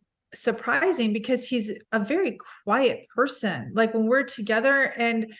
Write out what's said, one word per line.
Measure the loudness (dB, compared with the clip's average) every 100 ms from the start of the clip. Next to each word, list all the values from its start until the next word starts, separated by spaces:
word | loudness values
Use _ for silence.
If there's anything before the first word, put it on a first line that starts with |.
| _ _ _
surprising | -4 -2 -2 0 0 2 2 0
because | 0 0 -2 0
he's | -2 -2 -8 -4
a | -2
very | 0 0 0 -4 -12 -10
quiet | 0 2 2 0 -4 -2
person. | -2 -2 -4 -4 -2
Like, | 0 2 2
when | 2
we're | 2
together, | 0 -4 -2 2 2 2 2 0
and | 0 0 -4